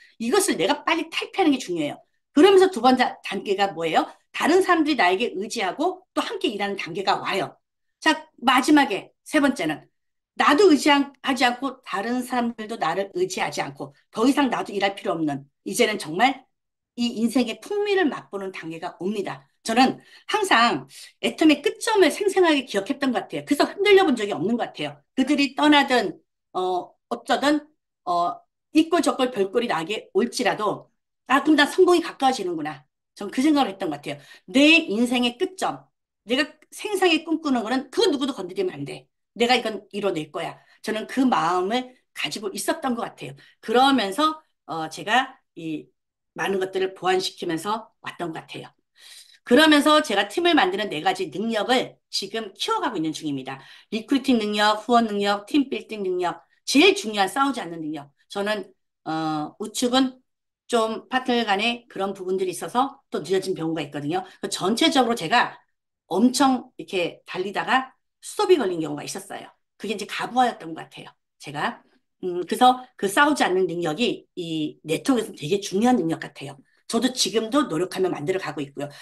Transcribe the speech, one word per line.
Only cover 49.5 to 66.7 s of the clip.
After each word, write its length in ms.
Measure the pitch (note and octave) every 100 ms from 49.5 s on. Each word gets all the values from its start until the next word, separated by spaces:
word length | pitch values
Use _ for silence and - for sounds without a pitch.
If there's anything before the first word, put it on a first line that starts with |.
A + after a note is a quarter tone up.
| B3+ D#4 D4 D4+ D4+
제가 260 | D4+ G3+ D4+
팀을 260 | - F4
만드는 340 | D4+ F#3 G3 G#3
네 120 | D3+
가지 260 | F3+ F#3 E3+
능력을 680 | D#3 A3+ A3 F#3+ D#3 - - _
지금 420 | - F#3+ A3+ G#3+
키워가고 420 | - - A4 D#4+ G3
있는 160 | D#3+
중입니다. 480 | D3 D3+ C#3 C3 C#3 - - -
리크루팅 480 | A3 - C4+ - A#3+
능력, 360 | G#3 G#3 G#3 G#3+ -
후원 180 | A#3 A3
능력, 400 | G3+ G3+ G3+ -
팀 220 | D4+ C4
빌딩 340 | A3 - G#3+
능력, 400 | F#3 F3+ F3 D#3 _ _
제일 300 | - C4+ F#4+
중요한 340 | - G#3+ G#3 F#3
싸우지 320 | C4+ C#4 A#3+
않는 200 | E3+ E3+
능력. 300 | D3+ D3 C#3 _ _
저는, 440 | G3+ G3+ G#3+ - _ _ _
어, 500 | - D#3+ D#3 D#3 D3+ -
우측은 600 | G#3+ - B3 C4 C4 - _ _ _ _ -
좀 400 | A#3 A3 A3 -
파트너 360 | B3+ B3+ A#3+
간에 420 | A3 G3 A3+ A#3+ _
그런 260 | - G3
부분들이 360 | G3 F#3 F#3+ F#3
있어서 500 | E3+ F3 B3 C4 - _
또 100 | G3
늦어진 340 | D#3 F#3+ F#3+
경우가 280 | F3 D#3+ D#3+
있거든요. 420 | C#3+ D3 C#3+ F#3 - -
그 80 | G3
전체적으로 640 | - F#3 A#3 D#4+ - A3+
제가 440 | A#3 D#3+ D3 C3 - _ _ _ _ -
엄청 640 | F3+ B3 B3+ C4+ B3 -